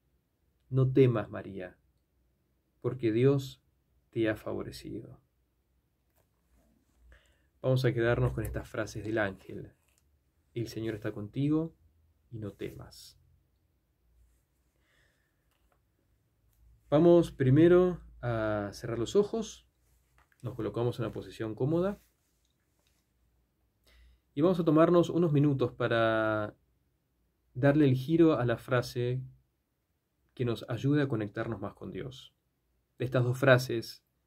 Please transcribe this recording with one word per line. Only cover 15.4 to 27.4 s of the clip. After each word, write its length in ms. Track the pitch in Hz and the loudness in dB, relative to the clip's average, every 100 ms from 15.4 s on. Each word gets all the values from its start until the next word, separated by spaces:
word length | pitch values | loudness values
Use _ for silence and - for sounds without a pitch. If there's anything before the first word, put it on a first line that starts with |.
| _ _ _ _ _ _ _ _ _ _ _ _ _ _ - | _ _ _ _ _ _ _ _ _ _ _ _ _ _ -2
Vamos 400 | 147 170 175 165 | 4 6 6 4
primero 680 | - 131 139 170 180 180 170 - - | 0 2 6 6 6 4 -2 -12 -10
a 480 | 120 113 110 107 101 | -6 -4 -2 -4 -6
cerrar 280 | 101 113 117 | -8 -8 -6
los 160 | 113 202 | -2 0
ojos, 520 | 202 226 214 - _ _ _ _ _ _ _ _ | -2 -4 -8 -14 _ _ _ _ _ _ _ _
nos 100 | 117 | -12
colocamos 460 | 101 107 117 120 113 | -8 -8 -4 -4 -4
en 60 | 110 | -8
una 60 | |
posición 440 | 107 98 - 110 107 | -10 -14 -12 -10 -4
cómoda 440 | 135 165 190 202 _ _ _ _ _ _ _ _ _ _ _ _ _ _ _ _ _ _ _ _ _ _ _ 143 | -2 -2 -2 -6 _ _ _ _ _ _ _ _ _ _ _ _ _ _ _ _ _ _ _ _ _ _ _ -2
y 60 | |
vamos 180 | 170 180 | 0 2
a 40 | |
tomarnos 460 | 165 151 170 175 165 | 4 6 8 6 4
unos 240 | 165 175 | 2 2
minutos 380 | 143 143 135 123 | 4 4 2 -2
para 840 | - 117 117 113 110 110 107 104 - _ _ _ _ _ _ _ _ | -2 0 2 2 2 0 0 -4 -10 _ _ _ _ _ _ _ _